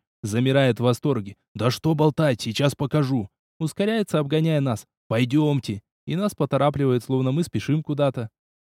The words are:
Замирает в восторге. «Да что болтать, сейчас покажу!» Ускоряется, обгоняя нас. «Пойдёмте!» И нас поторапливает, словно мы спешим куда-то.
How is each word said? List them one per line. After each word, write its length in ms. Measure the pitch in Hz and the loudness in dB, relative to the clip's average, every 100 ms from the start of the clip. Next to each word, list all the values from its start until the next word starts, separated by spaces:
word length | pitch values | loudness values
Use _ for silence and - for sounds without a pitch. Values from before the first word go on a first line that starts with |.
| _ _ | _ _
Замирает 560 | 104 113 131 139 131 113 | -4 0 2 4 4 4
в 60 | |
восторге. 520 | 120 117 151 120 98 - _ | 2 2 0 -2 -4 -14 _
«Да 160 | 101 120 | -2 -2
что 240 | - 160 | 0 0
болтать, 460 | 156 156 - 151 120 | 2 2 2 0 0
сейчас 340 | 117 110 139 | -4 0 0
покажу!» 540 | - 139 151 131 131 98 _ _ - | 0 -2 0 0 -2 -4 _ _ -8
Ускоряется, 600 | 160 - 208 226 202 156 | -6 -2 -2 -2 -2 -2
обгоняя 420 | 139 156 165 151 | 0 0 2 2
нас. 260 | 135 107 - _ - | 0 -4 -8 _ -4
«Пойдёмте!» 760 | 113 120 151 151 143 - 101 _ _ - | 0 2 2 2 0 -2 -8 _ _ -8
И 100 | 165 | -4
нас 180 | 208 | -4
поторапливает, 680 | - 143 139 143 143 135 123 | -2 -2 2 0 2 0 0
словно 300 | - 131 131 | 0 -2 0
мы 100 | 151 | -2
спешим 400 | 170 110 - 156 | -4 -4 -2 -2
куда-то. 480 | 151 143 139 127 113 _ _ _ _ | -2 -2 -2 -2 -10 _ _ _ _